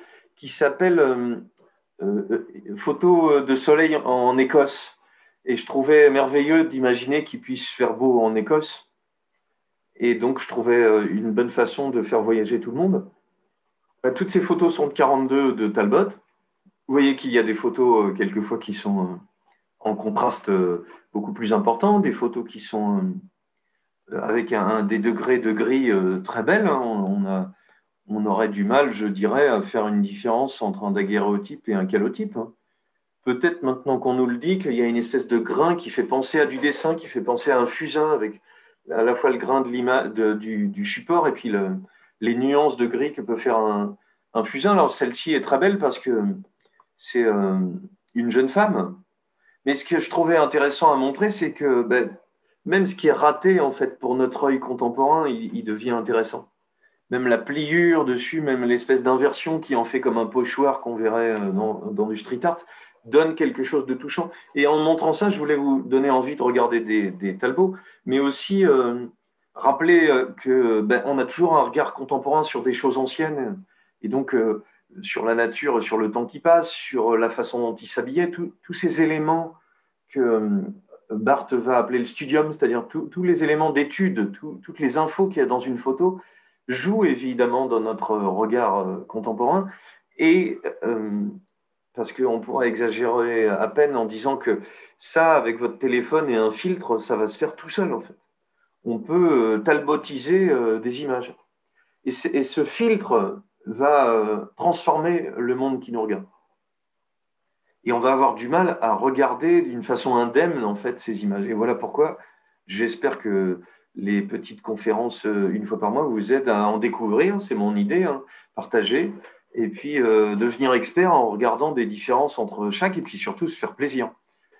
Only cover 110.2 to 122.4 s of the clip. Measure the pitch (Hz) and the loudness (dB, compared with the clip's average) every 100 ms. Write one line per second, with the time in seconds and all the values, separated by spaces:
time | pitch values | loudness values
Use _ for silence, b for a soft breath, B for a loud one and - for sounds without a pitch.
110.2 | 120 131 175 151 107 101 123 - - 104 | 2 2 2 0 -2 -4 -6 -8 -8 -4
111.2 | 101 101 101 110 117 120 107 - 151 - | -2 -2 -2 -2 -2 -2 -4 0 0 -2
112.2 | B B B B - 98 117 117 139 - | B B B B -12 -4 -4 -2 -4 -4
113.2 | 110 98 92 87 B B B - 101 101 | -2 -2 0 -4 B B B -10 -2 -2
114.2 | 98 110 - 107 - 104 113 107 120 - | -2 -8 -10 -14 -10 -6 -2 -2 -2 -4
115.2 | 107 104 98 101 104 107 104 120 151 113 | -4 0 0 -2 -4 -4 -2 0 -2 -2
116.2 | 98 131 131 104 104 107 110 - 113 107 | 0 0 2 2 2 0 -2 -4 -2 2
117.2 | 175 202 196 113 104 104 101 170 180 135 | 2 0 -4 -2 -2 0 0 0 0 -2
118.2 | - B B - 104 117 101 131 196 202 | -8 B B -14 -2 0 2 0 -2 -6
119.2 | B B B 120 113 101 143 147 117 110 | B B B -4 -4 -4 -6 0 4 4
120.2 | 104 104 120 117 135 123 104 - 185 160 | 4 2 0 0 2 2 0 2 4 4
121.2 | 117 104 120 113 151 135 107 104 - 123 | 2 0 0 0 0 0 -2 -4 0 0
122.2 | 147 - | 0 -2